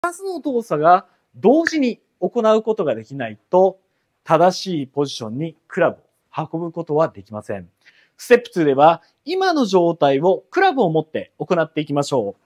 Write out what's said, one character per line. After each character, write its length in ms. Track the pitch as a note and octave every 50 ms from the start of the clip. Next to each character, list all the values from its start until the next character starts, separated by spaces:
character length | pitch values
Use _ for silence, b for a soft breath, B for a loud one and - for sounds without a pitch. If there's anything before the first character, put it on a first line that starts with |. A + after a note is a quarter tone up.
二 120 | - F4 E4+
つ 100 | - G4
の 160 | G4 F4+ D#4+
動 220 | A#3+ D4+ B3+ A#3
作 200 | A3+ - E3 D3
が 240 | D3+ E3 F3+ F#3+ - _ _ _ _ _ _
同 300 | A#2+ A#2 G3+ C#4 D#4+ E4+
時 160 | - D#4+ D#4
に 180 | C4+ A#3+ G3 _ _ _ _ _
行 200 | F3+ F#3 _ A#3 A3 A3 G#3+
う 80 | A3 A3
こ 120 | A3+ G#3+
と 100 | - F3+
が 100 | C#3+ A2+
で 80 | A2+ A2
き 100 | _ C#3
な 120 | C#3 B2
い 100 | A2 G#2+ _ _ _
と、 280 | - F3+ F#3 F#3+ F#3+ _ _ _ _ _ _ _ _ _ _
正 340 | - E3 D#3 E3+ F#3 F3+ -
し 220 | - F#3+ F3+ D3+ C3+
い 40 |
ポ 180 | C3 _ C#3+ D3
ジ 80 | C3+ -
シ 100 | - B2
ョ 60 | G#2+
ン 80 | A2
に 180 | C3+ D#3+ E3 D#3 _ _
ク 140 | _ - F3+
ラ 100 | E3+ C3
ブ 60 | G#2
を 500 | _ _ _ _ _ _ _ - - D#3 -
運 80 | - E3
ぶ 120 | F3 E3+
こ 120 | D#3+ E3+ D#3+
と 120 | - D3
は 140 | D3+ D#3+ C#3
で 120 | _ G2+ F#2
き 100 | _ G#2+
ま 100 | G#2+ -
せ 140 | - G#2+
ん。 120 | F#2+ F2 E2+ _ b b b b b b b b
ス 140 | _ - -
テ 60 | A#3+
ッ 60 | A#3 A#3+
プ 60 | -
ツ 120 | - F3+
ー 40 | D#3+
で 80 | D3 C3
は、 300 | C3 D3 E3 E3 b b b b b _
今 280 | C#4 F4+ F#4+ F#4+ F#4+ E4+
の 120 | D4 B3+
状 280 | G3 F#3 F#3 E3+ E3+ E3
態 280 | _ D3 C#3 C#3 C#3
を 240 | D#3+ F#3 F#3 - _ _
ク 120 | - F4+
ラ 100 | F#4+ F#4+
ブ 100 | C#4+ C4+
を 80 | A3 E3+
持 120 | D#3+ D#3
っ 40 | D#3
て 240 | _ - G#2 - _ _
行 180 | _ D3 _ F#3 E3+
っ 100 | D#3+ D#3
て 100 | _ D3+
い 40 | D3
き 80 | C#3+ C#3+
ま 80 | C#3+
し 100 | C#3+ - D3
ょ 220 | B2+ G#2+ G2+ G2 _
う。 20 | _